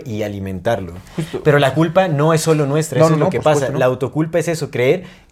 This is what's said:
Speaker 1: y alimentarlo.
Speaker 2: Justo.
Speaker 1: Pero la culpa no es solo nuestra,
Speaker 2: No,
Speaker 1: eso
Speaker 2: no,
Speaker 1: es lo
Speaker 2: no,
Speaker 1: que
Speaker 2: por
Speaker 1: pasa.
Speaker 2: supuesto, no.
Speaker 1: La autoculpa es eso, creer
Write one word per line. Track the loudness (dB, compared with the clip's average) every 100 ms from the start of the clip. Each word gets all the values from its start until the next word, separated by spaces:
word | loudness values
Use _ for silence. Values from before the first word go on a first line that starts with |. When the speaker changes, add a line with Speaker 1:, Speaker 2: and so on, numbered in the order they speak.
Speaker 1:
y | -2 -6
alimentarlo. | -6 -6 -8 -6 -4 -4 -6 -14 -12 -10
Speaker 2:
Justo. | -8 -2
Speaker 1:
Pero | 2 4
la | 2 2
culpa | 2 2 2
no | 2 2
es | 2
solo | 2 0 0
nuestra, | -2 -2 2
Speaker 2:
No, | 2
Speaker 1:
eso |
Speaker 2:
no, | 4
Speaker 1:
es |
lo | 0
Speaker 2:
no, |
Speaker 1:
que | 2
Speaker 2:
por |
Speaker 1:
pasa. | 2 2
Speaker 2:
supuesto, | 0
no. | 0
Speaker 1:
La | 0
autoculpa | 0 -2 -2 0 0
es | -2
eso, | -4 -4
creer | 0 2 0 -4 -20 _